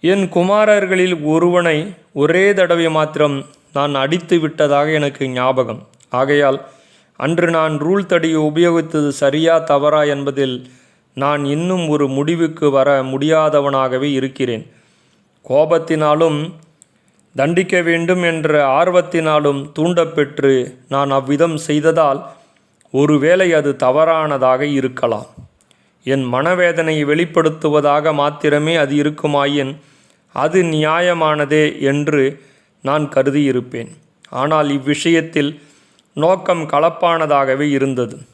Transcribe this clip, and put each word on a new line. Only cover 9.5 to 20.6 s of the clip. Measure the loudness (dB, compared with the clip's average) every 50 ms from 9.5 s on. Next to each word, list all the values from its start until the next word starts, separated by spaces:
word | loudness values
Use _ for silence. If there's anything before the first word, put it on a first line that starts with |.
| 2 2 2
தவறா | 0 0 2 2 2 2 2 2
என்பதில் | 0 -2 -2 -4 -6 -2 -2 -2 -2 -4 -8 -12 -16 -20 _ _ _ _ _ _ _ _
நான் | -4 -2 -2 -2 -2 -2
இன்னும் | -2 -2 -2 -2 -2 -2 -2 -2
ஒரு | -2 0 0 0 -2
முடிவுக்கு | -2 -2 -2 -2 0 0 -2 -4 -2 -2 -2 0
வர | 2 2 2 2 2 0 0
முடியாதவனாகவே | -2 -4 -4 0 0 2 2 2 2 2 2 0 2 0 0 0 0 -2 -2 -2 -2
இருக்கிறேன். | -2 -2 -4 -6 -6 -6 -4 -4 -4 -6 -8 -14 _ _ _ _ _ _ _ _ _ _ _ _ _ _ _
கோபத்தினாலும் | -2 2 2 2 4 2 0 0 -2 -2 0 2 2 2 2 2 0 0 -2 -6 -8 -10 -16 -20 _ _ _ _ _ _ _ _ _ _ _ _ _ _
தண்டிக்க | -2 -2 0 2 0 0 0 0 0
வேண்டும் | 0 2 0 0 0 0 0 0 0
என்ற | -2 -2 -2 -2 0 2 2 2 2
ஆர்வத்தினாலும் | 2 2 2 2 2 0 0 0 -2 -2 0 2 0 2 2 0 -2 -2 -6 -10
தூண்டப்பெற்று | -4 -2 -2 0 2 0 0 0 0 -2 -2 -2 -2 0 2 2 2 2